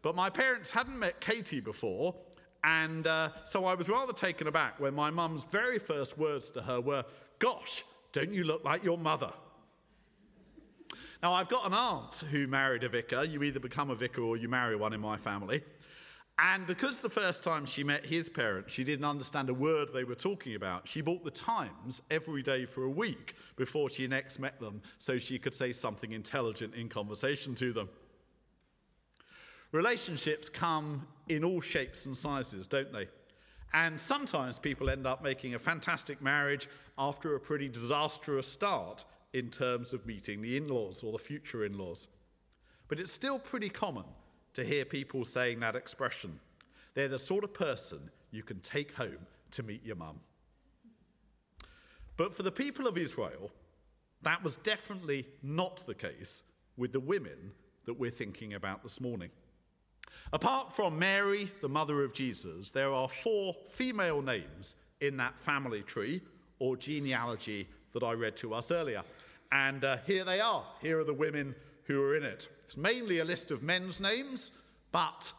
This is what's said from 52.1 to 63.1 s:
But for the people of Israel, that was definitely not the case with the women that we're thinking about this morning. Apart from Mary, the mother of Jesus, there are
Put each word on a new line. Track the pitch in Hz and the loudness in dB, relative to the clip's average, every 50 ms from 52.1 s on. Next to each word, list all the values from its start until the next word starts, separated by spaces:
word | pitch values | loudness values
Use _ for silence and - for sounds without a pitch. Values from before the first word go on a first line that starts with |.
| - | -2
But | - 165 202 196 | -2 -2 -2 -2
for | - | -2
the | 190 190 | -4 -2
people | 185 - 269 285 277 - 269 | -2 -2 -4 -4 -2 0 0
of | 247 185 | 0 2
Israel, | 175 170 139 - - 107 82 - - 95 - - - - _ _ _ _ _ _ _ _ _ _ _ | 2 -2 -2 -2 -4 -4 -4 -6 -8 -12 -12 -14 -16 -20 _ _ _ _ _ _ _ _ _ _ _
that | - 156 160 175 | 0 0 0 2
was | 185 160 131 | 0 -2 -4
definitely | - - 214 214 202 - - 208 190 175 151 143 135 127 - - - | 0 0 0 0 0 -2 -8 -10 -8 -2 -2 -2 -2 -2 -6 -12 -10
not | - 139 147 165 185 180 180 - - | -6 -2 0 0 0 0 -2 -8 -8
the | - 104 | -8 -8
case | - - 90 65 - 92 - - - - - _ _ _ _ _ | -6 -6 -8 -6 -8 -12 -10 -10 -10 -12 -12 _ _ _ _ _
with | - 123 123 | -2 -2 0
the | - 135 | 0 0
women | 131 143 196 196 135 87 - - - 101 - - - - _ _ _ | 0 2 0 0 -2 -6 -12 -12 -14 -16 -16 -18 -20 -20 _ _ _
that | - 117 - | -8 -4 -2
we're | 127 120 | -2 -2
thinking | 120 - 120 104 90 - 113 107 101 | -2 -4 -8 -8 -8 -10 -10 -8 -8
about | 98 87 98 95 - | -6 -4 -4 -4 -4
this | - 117 - - | -8 -10 -8 -4
morning. | 127 123 120 104 87 85 - - - - _ _ _ _ _ _ _ _ _ _ - - - - - - | -4 -4 -4 -4 -8 -10 -14 -18 -20 -20 _ _ _ _ _ _ _ _ _ _ -20 -20 -20 -16 -8 -4
Apart | - 151 - 233 269 269 262 - | -2 2 4 4 4 4 0 -2
from | - - 214 180 156 156 | 0 0 2 2 4 4
Mary, | 175 190 196 196 202 196 202 208 202 190 196 - | 4 6 6 6 6 4 4 2 0 -4 -6 -4
the | - 139 | -4 0
mother | 135 151 156 143 147 143 | 2 2 2 2 2 2
of | 139 131 - | 2 0 0
Jesus, | - 135 127 104 - - 90 80 85 98 - | -2 -2 -2 -2 -4 -6 -6 -8 -8 -10 -4
there | - 135 135 135 135 | 0 2 2 2 4
are | 131 131 127 | 2 0 0